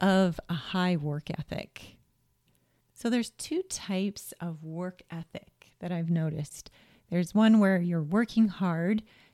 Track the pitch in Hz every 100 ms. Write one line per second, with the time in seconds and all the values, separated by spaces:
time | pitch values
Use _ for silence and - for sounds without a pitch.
0 | 196 190 185 165 - 165 - 185 180 170
1 | 147 147 - - - - - - - -
2 | _ _ _ _ _ _ _ _ _ -
3 | 233 240 220 - - 330 381 - - 190
4 | 202 - - - 170 156 160 160 180 180
5 | - 165 - - - _ - _ 170 170
6 | 165 165 160 156 147 - - - _ _
7 | _ 175 170 214 220 220 196 185 175 170
8 | 147 208 233 226 214 175 185 165 175 220
9 | - _ _